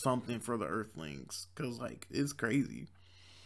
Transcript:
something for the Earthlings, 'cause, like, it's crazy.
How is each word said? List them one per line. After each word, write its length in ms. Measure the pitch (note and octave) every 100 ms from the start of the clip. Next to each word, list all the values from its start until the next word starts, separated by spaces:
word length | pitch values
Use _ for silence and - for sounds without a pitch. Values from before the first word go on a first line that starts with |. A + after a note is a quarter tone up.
something 360 | C3+ B2+ - A#2
for 160 | A2+ A#2
the 100 | E2
Earthlings, 840 | G2 G#2+ - D#2 C#2+ B1+ - -
'cause, 240 | - C#3+ A#2+
like, 280 | A#2+ A#2 -
it's 220 | - C#3+
crazy. 560 | C#3+ A#2 C3 B2+ - - - - - - -